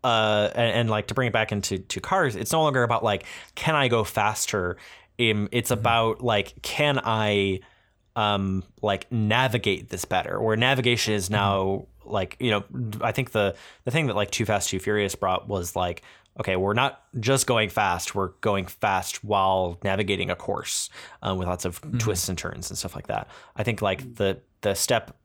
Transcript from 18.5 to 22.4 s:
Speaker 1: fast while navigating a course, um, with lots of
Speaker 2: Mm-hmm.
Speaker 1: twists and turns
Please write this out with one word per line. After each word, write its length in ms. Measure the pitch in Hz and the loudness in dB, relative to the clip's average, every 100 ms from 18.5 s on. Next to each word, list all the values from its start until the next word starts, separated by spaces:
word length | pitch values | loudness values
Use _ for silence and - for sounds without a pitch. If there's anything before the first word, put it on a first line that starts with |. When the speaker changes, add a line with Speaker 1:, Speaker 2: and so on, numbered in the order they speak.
| 98 90 | 0 -2
Speaker 1:
fast 560 | - 107 95 92 - | -2 0 0 -2 -10
while 560 | 104 101 95 95 90 87 | 0 2 4 2 0 -2
navigating 460 | 101 98 98 95 92 | -2 0 0 -2 -2
a 40 | 90 | -4
course, 540 | - - - - - - - - | -4 -6 -4 -6 -8 -12 -20 -10
um, 160 | - 92 | -4 -2
with 80 | 90 | -2
lots 180 | 90 92 | -2 -4
of 160 | 85 | -8
Speaker 2:
Mm-hmm. 160 | 76 120 | -6 -2
Speaker 1:
twists 320 | 113 90 - | 0 -2 -2
and 80 | |
turns 320 | 90 | -4